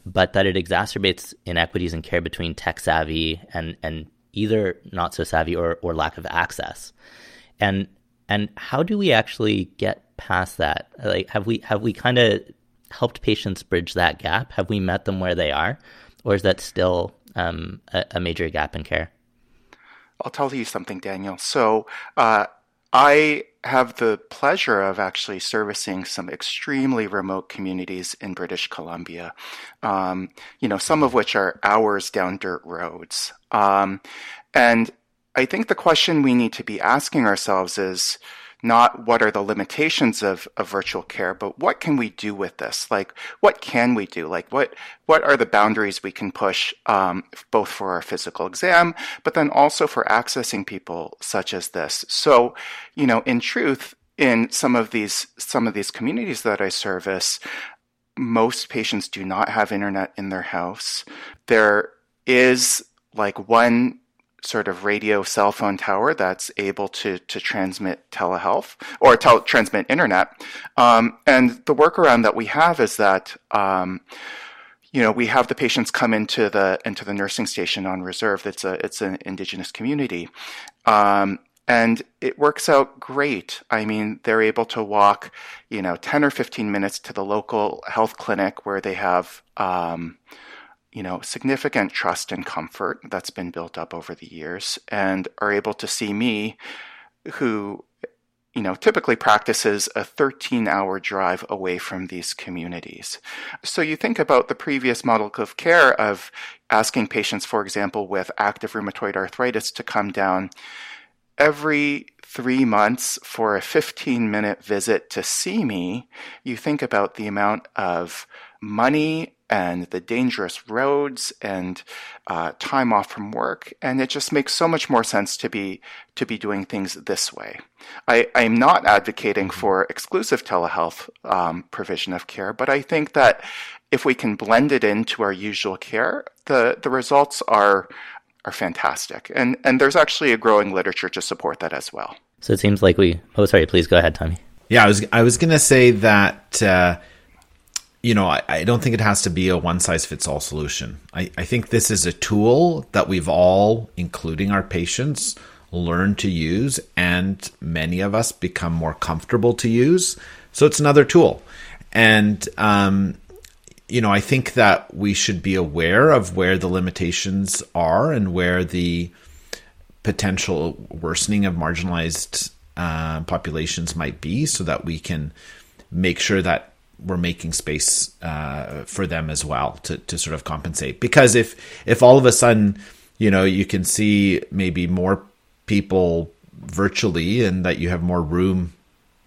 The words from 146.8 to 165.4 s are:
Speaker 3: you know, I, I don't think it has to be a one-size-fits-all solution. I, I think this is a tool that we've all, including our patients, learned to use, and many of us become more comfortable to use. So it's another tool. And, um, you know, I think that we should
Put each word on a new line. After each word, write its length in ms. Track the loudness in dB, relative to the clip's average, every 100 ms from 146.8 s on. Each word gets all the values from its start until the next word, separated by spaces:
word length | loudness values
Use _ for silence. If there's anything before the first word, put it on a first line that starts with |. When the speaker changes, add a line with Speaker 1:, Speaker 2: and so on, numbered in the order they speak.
| 4 2 -8 -20 _ _ _ _ _ -16 -16 _
Speaker 3:
you 140 | 0
know, 140 | 2 2
I, 140 | 0 -2
I 160 | -2
don't 160 | 0 2
think 140 | 2
it 60 | 2
has 220 | 2 2
to 80 | 0
be 180 | 0 2
a 100 | 2
one-size-fits-all 800 | 0 0 0 0 -2 -6 -4 -4
solution. 640 | -6 -6 -6 -6 -8 -12 -12
I, 200 | -8 -8 -8
I 80 |
think 260 | -4 -4 0
this 200 | 0 2
is 160 | 0 -2
a 60 |
tool 720 | -4 0 2 6 6 4 0 -2
that 160 | 2 4
we've 200 | 2 2
all, 600 | 4 6 6 4 2 -4 -8
including 560 | -8 -6 -6 -2 0
our 100 | 0
patients, 720 | 0 -4 -2 -2 -4 -4 -6 -8 -16 -20 _
learned 440 | -4 -2 2 2 0
to 120 | -2
use, 480 | -2 0 0 0 -4 -4 0
and 540 | 2 2 0 -4 -10 -10
many 380 | -6 -4 -2 -2
of 160 | 0
us 160 | 0 -2
become 420 | -4 -6 -4 -4
more 220 | -2 -4
comfortable 580 | -4 -6 -6 -2 2 2
to 140 | 2 2
use. 480 | 4 4 4 0 -6 -14 -20 -12
So 120 | 4
it's 140 | 4 6
another 260 | 6 8
tool. 380 | 8 8 6 4 -10 -20 -18 -20 -4
And, 560 | 4 8 8 6 2 -4 0
um, 600 | 2 4 4 2 0 -4 -14 -20 -20 _ _ _ -4
you 120 | 0
know, 120 | 4
I 80 | 2
think 320 | 2 0 2
that 420 | 6 6 6 2
we 180 | -4 -2
should 300 | 0 -2 -2